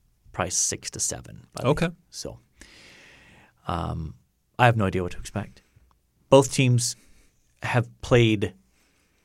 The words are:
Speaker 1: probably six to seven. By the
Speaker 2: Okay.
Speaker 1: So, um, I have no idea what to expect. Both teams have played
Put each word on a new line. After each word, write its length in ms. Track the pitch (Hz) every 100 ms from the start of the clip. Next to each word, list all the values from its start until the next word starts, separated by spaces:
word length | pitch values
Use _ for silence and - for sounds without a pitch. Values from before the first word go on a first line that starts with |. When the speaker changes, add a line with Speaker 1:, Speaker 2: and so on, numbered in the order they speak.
| _ _ -
Speaker 1:
probably 200 | - 90
six 380 | - - 87 -
to 80 | -
seven. 480 | - - - - -
By 100 | -
the 40 | 127
Speaker 2:
Okay. 180 | 160 170 - _
Speaker 1:
So, 300 | - - - _ _ - - - - - - - - _ _ -
um, 480 | 85 82 82 80 - _ _ _ -
I 80 | 123
have 100 | 113
no 100 | 95
idea 160 | 92
what 100 | 90
to 60 | -
expect. 440 | - 101 - - _ _ _ _ _ _ -
Both 220 | 135 139
teams 440 | - 127 123 120 - _ - _ _ _ _
have 260 | 117 123 117 -
played 540 | - 123 113 104 104 - _ _ _ _ _ _